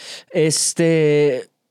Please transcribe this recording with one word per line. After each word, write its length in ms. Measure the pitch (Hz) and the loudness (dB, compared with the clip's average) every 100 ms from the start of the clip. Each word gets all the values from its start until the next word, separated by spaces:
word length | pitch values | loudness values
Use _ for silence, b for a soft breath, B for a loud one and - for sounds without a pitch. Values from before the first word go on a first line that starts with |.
| B B B | B B B
Este, 1200 | 180 160 147 - - 165 160 151 147 147 127 - _ _ | 0 0 0 -4 0 0 2 2 2 2 0 -6 _ _